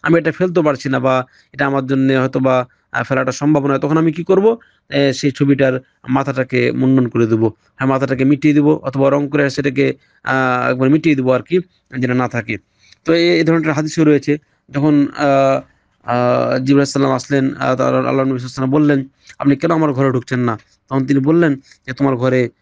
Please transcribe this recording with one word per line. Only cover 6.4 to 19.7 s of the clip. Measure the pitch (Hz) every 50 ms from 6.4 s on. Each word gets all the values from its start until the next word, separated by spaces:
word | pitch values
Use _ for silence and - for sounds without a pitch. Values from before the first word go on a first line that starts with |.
| 127 - 127 123 120 123
মুন্ডন | 120 127 131 131 131 131 127
করে | 117 - 117 117
দেবো, | 110 113 110 113 110 - _ _ _ _
হ্যাঁ, | - 131 131
মাথাটাকে | 135 131 135 131 135 123 131
মিটিয়ে | 135 147 135 - 151 143
দেবো | 151 143 147 151
অথবা | - - 135 131 139 135 139
রং | 139 143 147 135
করে | 147 147 143 139
সেটাকে, | 131 - 139 143 127 139 139 135 131 _ _ _ _ _ _
আহ, | 127 131 131 131 127 127 123 123 127
একবার | 127 127 131 131
মিটিয়ে | 147 160 165 165 147
দেবো | 135 123 127
আর | 127 123
কি, | - _ 170 185 175 _ _ _ _ _ 127 131
যেটা | 127 123 123
না | 127 123
থাকে। | 117 - 120 110 110 110 101 _ _ _ _ _ _ _ _ _
তো | 160 165
এই, | 170 170 175
এই | 175 165 165
ধরনের | 156 165 165 156 156
হাদিসও | 147 147 156 151 - 165 156
রয়েছে। | 151 151 139 139 - 143 151 _ _ _ _ _ _
যখন, | 131 143 143 151 151 143 143
আহ, | - - - 147 139 139 139 135 135 135 131 135 _ _ _ _ _ _ _ _
আহ, | - 120 123 123 123 123 123 123 120 127 127 131
জিবরাইল | 131 139 143 139
সাল্লাম | 139 - 139 139 135 131
আসলেন, | 127 - - 143 139 131
আহ, | 135 -
তা | - 135
আল্লাহ | 131 131
নবী | 127 131
সাল্লাল্লাহু | 131 131 131 131 123 131 135
আলাইহি | 135 135 131
ওয়াসাল্লাম | 127 127 127 - 135 131 131
বললেন, | 135 151 151 147 143 135 131 135 _ _ _ - - _
"আপনি | 131 143 143
কেন | 139 - 165